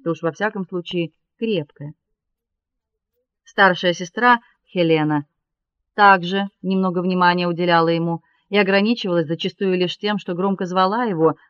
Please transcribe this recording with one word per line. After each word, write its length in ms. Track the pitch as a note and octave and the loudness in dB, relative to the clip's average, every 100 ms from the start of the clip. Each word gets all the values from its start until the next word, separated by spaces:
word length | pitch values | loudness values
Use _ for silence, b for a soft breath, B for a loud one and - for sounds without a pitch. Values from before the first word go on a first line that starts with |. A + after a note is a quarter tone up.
то 80 | C4 | -8
уж 120 | E3 | -6
во 80 | E3+ | -6
всяком 340 | D#3 G#3 G#3+ F#3 | -4 -6 -6 -8
случае 460 | F3+ E3+ F3+ E3 _ _ _ | -10 -8 -6 -6 _ _ _
крепкая. 560 | A3+ G3+ D3 - D3 D3+ _ _ _ _ _ _ _ _ _ _ _ _ _ _ | -4 -4 -6 -12 -16 -16 _ _ _ _ _ _ _ _ _ _ _ _ _ _
Старшая 500 | _ - G3 F3 F#3 | _ 2 2 4 -2
сестра 460 | F3 F3 - B3 A#3 b b _ | -2 -6 0 2 2 b b _
Хелена 580 | F#3 E3 D#3+ D3+ D3+ C#3+ _ _ _ _ _ _ | 0 2 2 2 -2 -4 _ _ _ _ _ _
также 560 | - G3+ G3 F3 G3 G3 - | 4 6 6 2 -4 -4 -6
немного 400 | F#3 F#3+ F#3+ F3 | -4 0 0 -2
внимания 440 | F3+ F#3 F3 F3 F3 | -2 2 2 2 0
уделяла 420 | E3 F3 E3+ E3 | -2 2 2 2
ему 320 | E3 E3+ E3 - _ _ | 0 -2 -4 -8 _ _
и 80 | G3+ | 0
ограничивалась 720 | F#3+ G3 G#3 A#3 G3 F3 D3+ | 2 2 0 -2 -2 -2 -2
зачастую 500 | E3 F#3+ - G3 F#3 | -4 -6 -4 -2 0
лишь 200 | F3+ - | -2 -4
тем, 200 | G#3 G#3 | -4 -4
что 160 | - | -4
громко 320 | F3 G3 F#3+ F#3 | -4 -2 -2 -4
звала 380 | F3+ F#3 G#3+ | 0 0 0
его 320 | A#3+ F3 D#3+ D#3 b | -2 0 0 0 b